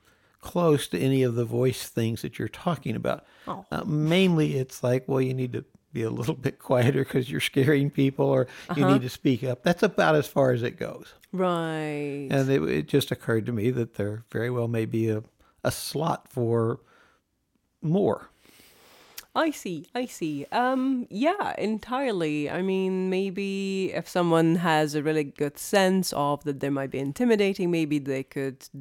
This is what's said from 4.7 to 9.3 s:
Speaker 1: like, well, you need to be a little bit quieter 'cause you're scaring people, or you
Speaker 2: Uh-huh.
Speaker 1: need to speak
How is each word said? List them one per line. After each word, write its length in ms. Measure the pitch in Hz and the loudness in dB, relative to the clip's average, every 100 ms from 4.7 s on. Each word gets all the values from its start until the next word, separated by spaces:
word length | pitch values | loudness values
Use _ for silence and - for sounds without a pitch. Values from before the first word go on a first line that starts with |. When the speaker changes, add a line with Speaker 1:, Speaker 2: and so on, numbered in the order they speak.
| - | -4
Speaker 1:
like, 240 | 123 131 131 | 0 0 0
well, 140 | 135 | 0
you 120 | 131 | 0
need 200 | 131 127 | -2 -4
to 100 | 117 135 _ _ | -6 -10 _ _
be 80 | - | -6
a 60 | 113 | -4
little 240 | 120 123 | -2 -4
bit 260 | 139 127 - | -2 -4 -6
quieter 460 | - 127 120 139 135 | 0 2 4 2 0
'cause 240 | 139 123 | -2 -2
you're 100 | 147 | -4
scaring 500 | - 139 127 143 143 | -2 2 4 4 2
people, 360 | - 135 135 139 | 2 0 2 2
or 220 | 135 127 - - 147 | 2 0 -6 -6 0
you 80 | |
Speaker 2:
Uh-huh. 100 | 139 | 4
Speaker 1:
need 80 | 139 | 4
to 60 | 123 | 2
speak 340 | - 147 | 0 0